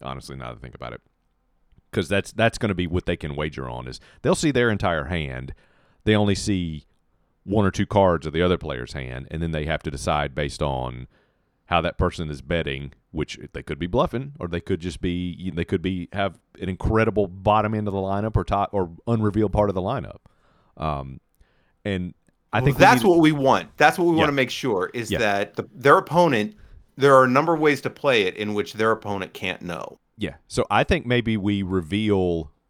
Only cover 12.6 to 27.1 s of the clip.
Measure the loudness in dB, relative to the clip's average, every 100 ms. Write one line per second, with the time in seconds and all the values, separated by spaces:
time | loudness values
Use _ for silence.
12.6 | -2 -6 -10 -16 _ -6 -6 -8 -14 -14
13.6 | -10 -8 -2 0 0 -2 -10 -10 -6 -6
14.6 | -4 -4 -4 -6 -4 -4 -6 -8 -8 -6
15.6 | -2 -2 -2 -6 -8 -6 -6 -6 _ -12
16.6 | -8 -4 0 2 2 2 -2 -2 2 2
17.6 | 2 -2 -4 -4 -2 -2 -2 -2 0 0
18.6 | 0 -2 -4 -6 -2 0 0 2 0 2
19.6 | 0 0 -4 -6 -8 -16 _ _ _ _
20.6 | _ -8 -4 -4 -8 -14 _ _ _ _
21.6 | _ _ -6 -4 -4 -10 _ _ _ 0
22.6 | 2 6 8 8 6 6 6 4 4 4
23.6 | 2 4 4 4 2 2 2 2 -2 -2
24.6 | -2 -2 -2 -4 -2 0 2 0 -2 -6
25.6 | -10 0 6 6 4 2 4 4 0 -6
26.6 | -20 -20 _ 2 8